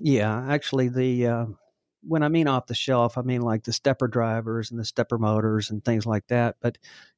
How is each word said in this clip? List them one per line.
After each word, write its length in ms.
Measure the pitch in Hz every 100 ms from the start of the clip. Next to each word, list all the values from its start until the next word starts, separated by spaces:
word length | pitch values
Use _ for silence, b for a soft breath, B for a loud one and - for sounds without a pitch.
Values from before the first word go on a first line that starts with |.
yeah, 460 | 156 127 104 110 127
actually 400 | 147 - 135 127
the, 380 | 127 127 123 120
uh, 200 | 117 113 - _ _ _ _
when 200 | - 160
I 60 | 151
mean 180 | 165 151
off 200 | 127 -
the 80 |
shelf, 440 | 117 - 127 117 127
I 40 |
mean, 180 | 123 127
like, 220 | 117 110
the 80 | -
stepper 340 | - 139 131 123
drivers 640 | 120 113 113 113 113 110
and 80 | 117
the 60 |
stepper 340 | 110 - 113 117
motors 520 | 110 107 110 107 104
and 140 | 107
things 220 | 127 113 113
like 200 | 107 -
that. 280 | 123 117 -
But, 180 | 120 - B B B